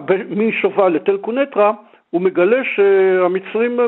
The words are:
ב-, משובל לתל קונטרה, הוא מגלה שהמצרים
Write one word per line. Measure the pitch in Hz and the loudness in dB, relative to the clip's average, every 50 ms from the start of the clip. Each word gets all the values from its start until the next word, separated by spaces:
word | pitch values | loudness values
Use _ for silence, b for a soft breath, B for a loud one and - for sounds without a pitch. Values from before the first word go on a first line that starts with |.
| 143 | 0
ב-, | 135 190 185 - - - 208 | -2 -2 -2 -2 -6 -4 -2
משובל | 226 220 202 - - 185 - 196 196 185 | -2 -2 -2 -2 -2 -2 0 2 2 2
לתל | 165 147 - 202 196 | 2 0 0 -2 -2
קונטרה, | 196 - 220 233 269 285 277 - 208 208 208 214 214 b b b b b b | -2 -4 -6 -2 -2 -2 -2 0 0 2 0 0 -4 b b b b b b
הוא | - 175 | -4 -2
מגלה | 185 185 143 165 175 202 240 269 240 - - | 0 0 2 2 2 2 2 0 -2 -4 -2
שהמצרים | 214 202 196 196 190 190 190 185 185 180 175 185 190 190 - - 220 233 240 240 240 240 | 0 2 4 4 4 4 2 2 2 2 0 0 -2 -6 -6 -4 -2 -2 -2 0 0 0